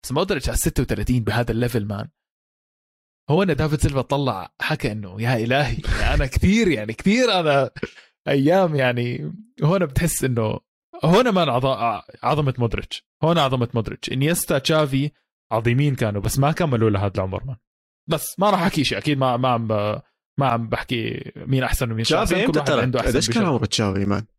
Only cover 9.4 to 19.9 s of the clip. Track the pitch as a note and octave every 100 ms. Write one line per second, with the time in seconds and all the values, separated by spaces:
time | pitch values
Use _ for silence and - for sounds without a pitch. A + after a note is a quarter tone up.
9.4 | - - D3+ F#3+ D#3+ C3 E3+ - C3 A#2
10.4 | A2 - _ _ _ - D#3+ F#3+ B3+ F#3
11.4 | D#3+ B2 C3+ A#2+ A#2 G2+ - - A#2 C#3+
12.4 | C#3+ B2 A#2+ - - - _ _ D#3 E3+
13.4 | C3+ B2+ A#2 A#2 G#2+ - - B2+ C#3+ F3
14.4 | - D3 - D#3 D3+ C3+ D3 _ _ _
15.4 | _ A2+ A#2 A#2+ D3 B2+ A2 G2+ G#2 C3+
16.4 | C#3 D#3 E3+ A#2+ A2 G2+ G2+ G2 F#2+ F#2
17.4 | C3 B2+ _ _ _ _ - D#3 - -
18.4 | G3+ F#3+ F#3 D#3 C3 G2+ D3 C#3 C3 B2
19.4 | B2+ A#2+ A2 G#2+ G#2